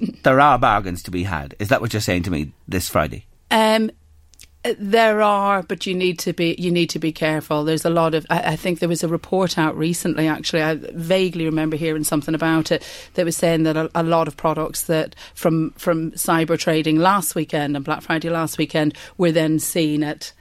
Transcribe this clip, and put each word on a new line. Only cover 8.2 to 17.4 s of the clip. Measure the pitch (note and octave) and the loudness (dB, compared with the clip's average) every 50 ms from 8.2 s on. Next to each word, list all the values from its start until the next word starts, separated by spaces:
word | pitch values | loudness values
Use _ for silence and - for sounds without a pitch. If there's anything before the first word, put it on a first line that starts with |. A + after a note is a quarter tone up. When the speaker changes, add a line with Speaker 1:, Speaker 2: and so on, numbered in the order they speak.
| D#3 - | -2 0
Speaker 1:
I, | E3 E3+ | -2 -2
I | - D#3+ D#3+ | 0 -2 -4
think | D#3+ - F#3+ F3 - | -2 -2 -2 -2 -2
there | F3+ E3+ | -2 -2
was | F3 - - | -2 0 -2
a | |
report | D#3+ E3 D#3+ - - F#3+ F#3 F#3+ E3+ - | -2 -2 -4 -4 -2 0 0 0 0 0
out | E3+ D#3 D#3 - | 0 0 0 0
recently, | - D#3 E3+ F3 - - F3 D3+ D3+ D#3 | -2 -2 -2 -2 -2 -2 -2 0 0 0
actually, | D#3 D3+ D3+ D3+ - - D#3+ D#3 | 0 0 -2 -4 -2 -2 0 0
I | D#3 D#3+ | 0 -2
vaguely | C#3+ - - - E3+ E3 E3 F#3 F#3+ F#3+ F3+ E3 E3+ D#3+ | -4 -6 -10 -10 -6 -2 0 2 2 2 0 0 -2 -2
remember | D#3+ D#3 D#3 D#3 D#3 D#3 | 0 0 0 0 -2 -2
hearing | D3 E3 D#3+ D#3 D#3 D3+ | -2 -2 -2 -2 -2 -2
something | - E3 D3 - D#3+ D#3+ | -2 -2 -2 -2 -2 -2
about | D3+ E3 D#3+ D#3+ D#3+ D#3 - E3+ | 0 0 2 2 2 2 0 0
it, | - - - - - - - - | -2 -2 -8 -16 -18 -16 -8 -2
that | F#3 F3 | -2 -2
was | E3 D#3+ | 0 0
saying | - F3+ E3+ E3 D#3+ D#3+ | 0 2 2 2 4 2
that | D#3+ D3+ | 2 2
a, | D#3+ D#3+ D#3+ - | 0 -2 -2 -2
a | E3+ E3 | -2 0
lot | E3 E3+ E3 D#3+ | 2 2 2 2
of | D#3 - | 0 -4
products | - - D#3+ D3+ D#3 B2+ - - - - | -2 -2 -2 0 -2 -4 -6 -6 -6 -4
that | - E3 D#3 - - - - - - - | -2 0 0 -2 -4 -8 -16 -20 -20 -8
from, | - - E3+ D#3+ D#3+ D#3+ - - | -2 0 2 2 2 0 -2 -4
from | - - F#3 E3+ D#3+ E3 D#3+ - | -6 -2 -2 0 0 -2 -4 -6
cyber | - - - E3+ E3 D#3+ D#3 E3 D#3 | -6 -2 0 2 2 2 2 0 0
trading | - F3 D#3+ D#3+ D#3 D#3+ D#3 | 0 0 0 0 2 2 2
last | D#3 E3+ F#3 G3+ G3 E3+ - - | 4 4 4 4 2 0 -2 -4
weekend | E3+ | -4